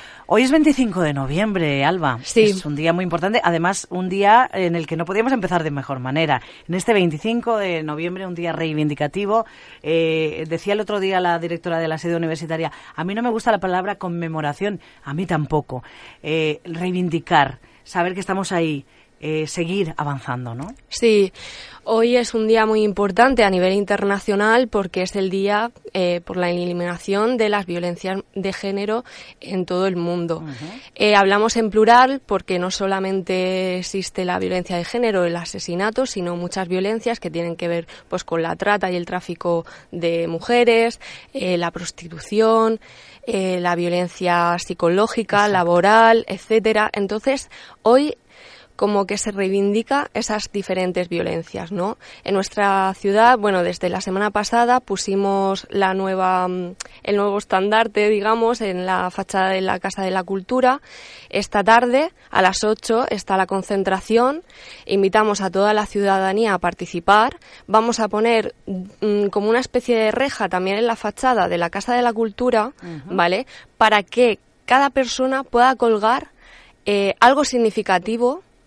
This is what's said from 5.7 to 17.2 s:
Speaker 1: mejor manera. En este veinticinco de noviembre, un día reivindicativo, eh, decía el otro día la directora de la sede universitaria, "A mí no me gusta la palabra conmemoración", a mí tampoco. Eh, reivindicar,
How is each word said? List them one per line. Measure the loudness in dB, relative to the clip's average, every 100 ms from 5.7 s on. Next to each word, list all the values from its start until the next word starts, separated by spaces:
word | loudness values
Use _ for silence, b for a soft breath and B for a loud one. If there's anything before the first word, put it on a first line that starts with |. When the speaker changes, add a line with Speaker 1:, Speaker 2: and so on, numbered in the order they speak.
Speaker 1:
mejor | -6 -6 -6
manera. | -4 0 0 0 B B B
En | -4
este | 2
veinticinco | 2 2 0 -4 -4 -2 -2
de | -2 -4
noviembre, | -4 -6 -6 -6 -10
un | -6
día | -6
reivindicativo, | -4 -4 -2 -2 -2 -4 -4 0 0 -2 B B B
eh, | -2 0 0 0 -2 -4 -8
decía | -6 -2
el | -2
otro | -2 -2
día | 0 0
la | 0 -2
directora | -4 -6 -4 -4
de | -2
la | -4
sede | -4 -2
universitaria, | -2 -6 -6 -6 -6 B B -8
"A | -6
mí | -4
no |
me | -2
gusta | -2 0
la | 0
palabra | 0 -2 -2 -6
conmemoración", | -6 -6 -6 -4 -4 -4 -4 -6 b b -10
a |
mí | -6 -2
tampoco. | -2 0 -2 -2 -12 B B B B
Eh, | -4 -2 -2 -4 -8
reivindicar, | -6 -4 -2 -2 -2